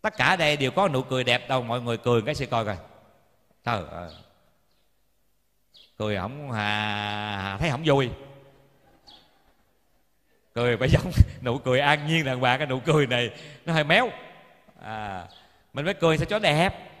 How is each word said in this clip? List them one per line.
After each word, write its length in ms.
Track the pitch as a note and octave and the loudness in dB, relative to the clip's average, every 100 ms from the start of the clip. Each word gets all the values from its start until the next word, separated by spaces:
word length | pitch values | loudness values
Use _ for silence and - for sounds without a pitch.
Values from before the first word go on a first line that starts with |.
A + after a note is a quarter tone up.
Tất 160 | G#3+ - | -6 0
cả 200 | C3+ F3+ | 2 4
đây 200 | D#3 D3 | 2 2
đều 140 | C3+ | 0
có 180 | B2+ G3 | 2 2
nụ 140 | C3 | 0
cười 220 | C3 C3 | -2 -2
đẹp 240 | A#2+ B2 - | 2 0 0
đâu, 140 | C3 | -2
mọi 180 | A#2+ A#2+ | -2 -4
người 160 | A#2+ A#2 | -4 -4
cười 260 | B2 A#2+ | 2 2
cái 120 | A2 | 2
sẽ 120 | D3 C3 | -4 -2
coi 180 | A#2 | -2
coi. 120 | G#2+ F#2+ - - _ _ _ _ _ _ | -2 -6 -10 -20 _ _ _ _ _ _
Trời 180 | - A2+ E2+ | -6 -6 -6
ơi. 200 | E2+ F2 - - _ _ _ _ _ _ _ _ _ _ _ _ _ _ - - _ | -12 -14 -18 -20 _ _ _ _ _ _ _ _ _ _ _ _ _ _ -20 -20 _
Cười 200 | G#2+ G2+ | -4 -2
không 360 | F#2 C#3 C#3+ | -6 -8 -8
hà, 1040 | A2+ G#2 G#2+ G#2+ G#2 G#2 G#2 G#2+ G2+ F#2+ G2 | -4 -2 -2 -2 -4 -4 -6 -6 -6 -6 -4
thấy 100 | D#3+ | -2
không 120 | B2+ | -2
vui. 260 | D#3+ C#3 B2+ G#2 - - - _ _ _ _ _ _ - _ _ _ _ _ _ _ _ _ _ _ _ _ | 2 2 2 -6 -18 -20 -20 _ _ _ _ _ _ -20 _ _ _ _ _ _ _ _ _ _ _ _ _
Cười 220 | - A#2+ A#2 | -2 0 2
phải 120 | B2+ | 4
giống 240 | - F#3 D#3+ - | 2 2 4 4
<laughs> 160 | - | 4
nụ 160 | B2 A#2+ | -4 -4
cười 220 | - B2+ | 2 2
an 260 | C#3+ D3+ D3 | 4 2 2
nhiên 180 | E3 | 0
đàng 160 | C#3 B2+ | 0 2
hoàng, 180 | B2+ B2+ | 2 2
cái 80 | D3 | 0
nụ 140 | C3 | -4
cười 260 | C3 D#3 C3+ | 2 2 4
này 240 | A#2+ A#2+ - - - | 2 -2 -4 -18 -14
nó 80 | - | -2
hơi 120 | D#3+ | 0
méo. 260 | D3 F3+ A#3+ - - - - _ _ _ | 4 4 2 -4 -18 -20 -20 _ _ _
À, 440 | B1 A2 G#2+ F#2+ E2+ - - _ _ | -12 -10 -8 -10 -12 -20 -20 _ _
mình 120 | - | -6
phải 100 | D3+ | -4
cười 240 | G3+ E3 D#3 | 0 2 2
sao 80 | E3+ | 0
cho 120 | G#3+ | 0
đẹp. 520 | G3+ D3 F3+ - - - | 2 2 2 -2 -16 -20